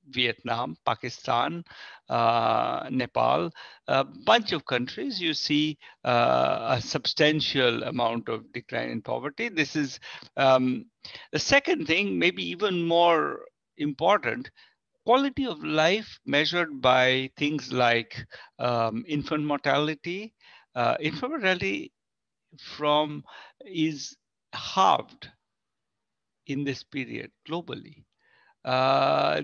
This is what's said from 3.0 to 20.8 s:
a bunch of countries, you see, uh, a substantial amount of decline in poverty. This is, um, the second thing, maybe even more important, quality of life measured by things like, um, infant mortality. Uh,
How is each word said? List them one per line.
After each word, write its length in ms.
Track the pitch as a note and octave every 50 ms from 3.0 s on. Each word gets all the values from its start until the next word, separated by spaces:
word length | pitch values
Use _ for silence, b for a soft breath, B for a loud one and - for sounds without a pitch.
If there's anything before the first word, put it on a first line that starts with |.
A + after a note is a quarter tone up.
| B2+ A#2 - B2 A#2+ A#2+ C3 D3+ E3+ E3+ B B B B B B _ -
a 160 | C3 C3+ C3+
bunch 480 | C3+ - - - - G#3+ A#3+ A3 - -
of 140 | D#3 -
countries, 540 | - C3+ B2 B2 B2+ - - - C#4+ A#3+ F#3
you 120 | F3+ E3 D3+
see, 460 | - - - D3+ D3 D3+ D#3 D3+ b b b b b -
uh, 720 | B2+ B2 A#2+ A#2+ B2 B2+ B2+ C3 C3+ C#3 B2+ A#2 A2+ C3
a 60 | A#2+ -
substantial 1000 | - - D3 - - - - D#3 D3+ D#3 D#3 C#3 - - D3 C3 B2 A#2 - -
amount 440 | - - B2+ A#2+ A2+ A2+ A#2 A2+ -
of 240 | A2+ A2 A2 - -
decline 380 | A#2+ A#2+ - - A#2 A#2 B2
in 100 | A#2+ A#2
poverty. 480 | G#2 - A#2+ A#2+ A#2+ D3 D3 - A3+ A#3
This 260 | G3 D#3+ D3+ C3+ -
is, 260 | D#3 D3 C3 - - B B B B B B _
um, 500 | - C3+ C3 C3 C3 B2+ B2+ B2+ C3 - - _ _ B B B B B B -
the 60 | D#3
second 480 | - - - C#4 C#4 - F#4 C#4+ -
thing, 320 | C#3+ D#3+ F3+ G3+ G3+ F#3+ F3+
maybe 280 | E3+ F3 F3+ F3+ F#3 E3+
even 320 | F3+ E3+ G3+ G#3 F#3 F3 E3+
more 600 | E3+ E3+ E3+ E3+ E3+ E3+ D#3+ D3+ D3 - - - - _ _ _ _ _ -
important, 720 | D3+ D3 C#3 C3 D#3 F3+ G3+ G#3 - B2 - A#3+ C4 - b b b b b b _ _ _ _ _
quality 400 | - A#3 C4 C#4 C#4 C4 - C4+
of 160 | B3 F3+ D3+ D3+
life 540 | D#3 D3+ D#3 D#3 E3 F#3+ A3 G#3+ - - - _
measured 560 | - C#3 C#3+ D#3 D3 E3 F3 F3 D#3+ D3 C3+ B2+
by 480 | B2+ B2+ C3 B2+ B2+ B2+ C3 C3 C3 - -
things 340 | D3 D3 D3+ D3 C#3+ B2+ C3
like, 500 | B2+ B2 A#2+ A#2 A#2 A2+ - - - G#2+ B B B B B B -
um, 460 | - B2 A#2+ A#2 A2+ A2+ G#2+ A2+ A#2+ -
infant 360 | D3+ D3 C#3 - D#3+ D3+ D3
mortality. 880 | D3+ D3 C#3 - D3 C3+ C#3+ D3+ D3+ D#3+ C#3+ - E3+ F3 F#3+ G#3+ A3+ - b b b b b b b _
Uh, 220 | B2